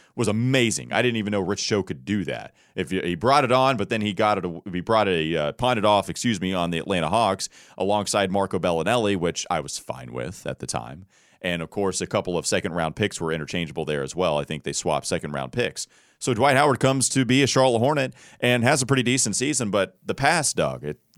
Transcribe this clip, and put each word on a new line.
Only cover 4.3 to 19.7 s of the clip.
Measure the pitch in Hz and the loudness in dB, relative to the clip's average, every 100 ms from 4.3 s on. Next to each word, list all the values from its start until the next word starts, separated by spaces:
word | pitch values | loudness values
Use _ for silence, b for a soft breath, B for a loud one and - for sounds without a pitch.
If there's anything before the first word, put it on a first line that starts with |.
| 101 | 2
it, | 90 82 - | -2 -8 -8
he | 87 | -6
brought | 85 110 101 | 0 2 4
a, | 87 80 82 | 2 0 0
uh, | 73 | -2
pawned | - 123 120 | 0 0 2
it | 104 | 4
off, | 104 92 | 4 2
excuse | 82 120 101 | -2 -2 0
me, | 92 | -2
on | 92 85 | 0 0
the | 85 | -2
Atlanta | - 92 78 | -2 0 0
Hawks | 107 107 95 - B B B | 2 2 0 -4 B B B
alongside | 95 104 98 107 98 | 0 0 0 0 2
Marco | 98 95 95 | 2 0 0
Bellinelli, | 90 82 82 120 104 98 | 0 0 2 2 2 0
which | 85 82 - | -2 -4 -4
I | 85 | -4
was | 69 - | -4 -10
fine | - 64 62 | -10 -12 -10
with | 62 62 - - | -10 -10 -10 -10
at | - | -8
the | - | -6
time. | - 58 73 95 b b b | -8 -8 -16 -20 b b b
And, | 92 87 | -4 -4
of | 80 | -4
course, | - 98 87 | -2 -2 -2
a | 87 | -2
couple | 107 92 87 | -2 0 -2
of | - | 0
second-round | 95 90 82 80 80 | -2 -2 -2 -2 -2
picks | 104 - | -4 -2
were | 82 | -4
interchangeable | 80 73 90 82 73 76 | -4 -4 -4 -4 -4 -4
there | 73 | -4
as | 67 80 | -4 0
well. | 90 73 | 0 0
I | |
think | 71 78 | -2 -6
they | - | -6
swapped | 71 90 73 - | -4 -2 -2 -2
second-round | 87 78 73 65 | -6 -4 -6 -6
picks. | 117 107 - - b b b | -4 -4 -4 -14 b b b
So | - | -4
Dwight | 110 135 131 | 2 4 4
Howard | 147 123 | 4 4
comes | 131 135 123 | 2 2 0
to | 135 120 | 0 2
be | 131 | 4
a | 139 | 4
Charlotte | 135 131 117 | 4 4 4
Hornet | 127 151 131 - B B | 2 2 -2 -6 B B
and | 123 123 | 2 4
has | 117 147 | 4 4
a | 123 | 2
pretty | 135 | 2
decent | 120 131 113 92 | 2 2 0 -2
season, | 131 139 | -2 -2
but | 107 | 0